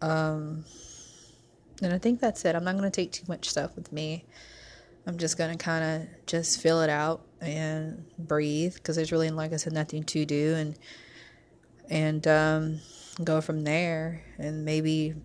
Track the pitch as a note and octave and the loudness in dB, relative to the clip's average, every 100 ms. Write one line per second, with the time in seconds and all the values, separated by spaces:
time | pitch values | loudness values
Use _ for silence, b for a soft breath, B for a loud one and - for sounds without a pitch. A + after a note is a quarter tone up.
0 | D#3+ D#3+ D#3 D#3 D3+ D#3+ - B B B | 0 2 0 -2 -6 -8 -12 B B B
1 | B B B B B B - - F3+ F3+ | B B B B B B -16 -2 0 2
2 | A3+ B3 A#3+ G3+ F3+ E3+ F3+ F#3+ G3 F#3+ | 2 2 2 2 0 2 0 0 0 0
3 | F3 - F3 E3+ - D3+ D3 - E3+ D3+ | -4 -4 -8 -6 -2 -2 -4 -8 -10 -6
4 | D#3 E3 - B B B B B B B | -6 -8 -12 B B B B B B B
5 | - E3+ D#3+ - D#3+ E3 E3+ E3 D#3+ D#3+ | -8 -4 -2 0 -2 -2 -2 0 0 -2
6 | D#3+ - - E3 E3 - D#3+ E3 D#3+ D3 | -6 -12 -4 -2 0 4 6 6 4 2
7 | D#3 D#3+ - - E3+ D#3 D#3 D#3 D#3+ - | 0 -2 -6 -10 -6 -4 -2 -4 -6 -10
8 | - - D#3+ D3+ D3+ D3+ F3 - - D#3+ | -14 -10 0 2 2 2 0 -2 -2 0
9 | D#3 E3 D#3+ D#3 D#3 D#3+ E3+ D#3 D3+ D#3 | 2 2 2 0 -2 -2 -2 -2 -2 -4
10 | D3+ D#3 D3 D3 D3+ D#3+ D3+ D3+ B B | -2 -2 2 2 2 2 -2 -6 B B
11 | B B B B B B _ - - D#3+ | B B B B B B _ -18 -4 0
12 | D#3 D#3 D#3 D#3 D#3 D#3 D#3+ D#3 B B | 2 2 4 6 6 4 0 -4 B B
13 | B - D#3+ D#3+ D#3 D#3 D3 D#3 F3 D#3+ | B -4 2 2 2 -2 2 2 2 0
14 | D#3+ E3 - - D3 D#3 D3+ D#3 D#3 D#3 | -4 -6 -12 -8 -6 -4 0 2 2 2
15 | D#3 D#3 | 0 -4